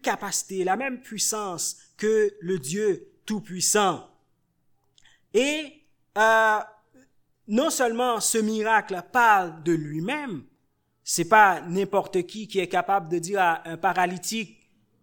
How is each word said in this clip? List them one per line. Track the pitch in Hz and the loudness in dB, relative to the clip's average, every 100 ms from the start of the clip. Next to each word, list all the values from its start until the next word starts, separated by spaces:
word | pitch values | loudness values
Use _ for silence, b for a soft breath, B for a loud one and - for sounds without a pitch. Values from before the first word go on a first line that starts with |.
capacité, | - 202 101 - - 190 | -6 -4 -4 -8 -6 -4
la | 180 196 | -2 -2
même | 269 247 | -4 -8
puissance | - 214 - 214 202 170 - - B - | -12 -6 -4 -4 -6 -6 -8 -10 B -4
que | 214 220 208 202 | 0 2 2 -2
le | 175 185 | -6 -6
Dieu | 131 196 214 175 - _ - | -4 -2 -2 -2 -6 _ -8
Tout-Puissant. | 214 - 180 - 208 196 151 - _ _ _ _ _ _ _ _ _ b b _ 202 | -8 -8 -4 0 2 2 0 -8 _ _ _ _ _ _ _ _ _ b b _ 0
Et, | 277 302 294 - _ _ _ 202 | 0 -2 -6 -14 _ _ _ 2
euh, | 220 220 220 214 - - _ 254 _ _ _ _ - | 4 4 4 2 -4 -14 _ _ _ _ _ _ -4
non | 208 311 | 0 0
seulement | - 247 226 254 226 | 0 0 0 0 0
ce | - 226 | 0 0
miracle | 214 220 214 220 202 180 170 | 0 0 2 2 0 -8 -2
parle | 254 233 208 175 160 | 4 6 6 2 -4
de | 160 | -2
lui-même, | 160 151 156 180 302 277 160 - _ _ _ _ _ - | -2 -2 -6 -6 -6 -8 -10 -12 _ _ _ _ _ -6
c'est | - 170 | -4 4
pas | 220 202 170 | 8 8 4
n'importe | 160 180 196 196 - 185 175 | -2 -4 0 0 0 -2 -4
qui | 214 214 | -8 -8
qui | 190 | -4
est | 175 | -2
capable | 185 175 196 165 | -2 0 -2 -2
de | 170 | -4
dire | 165 202 | -2 0
à | 175 160 165 | 2 0 -4
un | 160 | -2
paralytique | 190 175 180 180 - 226 208 - _ _ _ _ | 0 2 0 -2 -6 -6 -8 -14 _ _ _ _